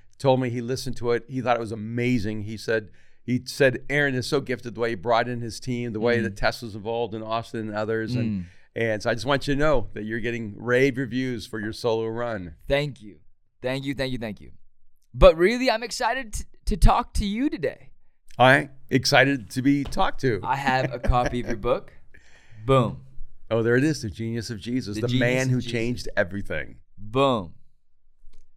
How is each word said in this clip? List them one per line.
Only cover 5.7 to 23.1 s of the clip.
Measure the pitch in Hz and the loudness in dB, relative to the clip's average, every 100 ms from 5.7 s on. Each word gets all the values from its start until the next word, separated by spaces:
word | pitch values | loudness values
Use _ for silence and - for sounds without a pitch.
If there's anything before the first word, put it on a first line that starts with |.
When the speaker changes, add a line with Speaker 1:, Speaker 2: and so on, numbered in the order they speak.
| 120 120 | -4 -4
Speaker 1:
the | 107 | -2
way | 117 117 | 0 2
Speaker 2:
Mm. | |
Speaker 1:
that | 110 101 | 0 -2
Tess | 117 - | -2 -2
was | 117 | -8
involved | 107 101 117 117 | -10 -6 -4 -4
in | 110 | -6
Austin | 110 113 117 117 107 | -4 -4 -4 -6 -6
and | 104 | -4
others." | 107 113 113 123 | -2 -2 -2 -2
And, | 117 101 | -2 -2
Speaker 2:
Mm. | 85 - - | -6 -14 -12
Speaker 1:
and | 110 113 107 | -4 -2 0
so | 120 | -2
I | |
just | 113 117 | -2 0
want | 165 - | 0 0
you | |
to | 139 | 2
know | 151 139 98 | 4 2 2
that | 107 | -6
you're | 107 113 | -6 -4
getting | 113 117 110 101 | -4 -4 -6 -8
rave | 110 123 135 120 | 0 4 4 2
reviews | 135 120 131 120 - | -4 -4 -4 -6 -8
for | 113 | -8
your | 104 | -8
solo | 107 127 113 113 | -4 0 0 -2
run. | 113 120 107 87 - - | -4 -6 -6 -8 -12 -2
Speaker 2:
Thank | 139 147 123 | 0 0 -8
you. | 107 87 - - _ _ | -18 -20 -20 -20 _ _
Thank | 127 135 | -6 -4
you, | 139 | -4
thank | 123 131 | -4 -4
you, | 123 | -4
thank | 113 101 | -6 -10
you. | 64 - - - - - _ | -14 -18 -20 -20 -20 -20 _
But | 123 185 160 | 8 8 10
really, | 180 247 254 | 4 4 2
I'm | 247 | 0
excited | 233 - 233 254 226 | -4 -4 -2 -2 -6
t-, | - - - | -8 -8 -6
to | - 208 | -4 6
talk | - - 240 | 8 8 2
to | - | 0
you | 208 214 285 | 0 0 -2
today. | 339 139 - - - - _ - - | -2 -4 -6 -14 -20 -20 _ -10 6
Speaker 1:
I'm | 123 139 147 - - | 8 8 4 -8 -2
excited | 135 104 139 131 139 95 | 0 4 6 6 2 -4
to | - | -2
be | 127 143 | 2 2
talked | 135 - 196 - | 0 -2 0 0
to. | 135 101 | 0 0
Speaker 2:
I | 87 135 | -2 -2
have | 135 131 135 | 0 0 0
a | 123 | 0
copy | - 123 123 120 | 2 2 2 -2
of | 104 | -2
your | 113 | -2
Speaker 1:
<laughs> | |
Speaker 2:
book. | 110 156 - - - - - - - 107 110 | 0 0 -2 -14 -18 -20 -20 -20 -20 -8 4
Boom. | 135 110 - - | 4 4 -2 -10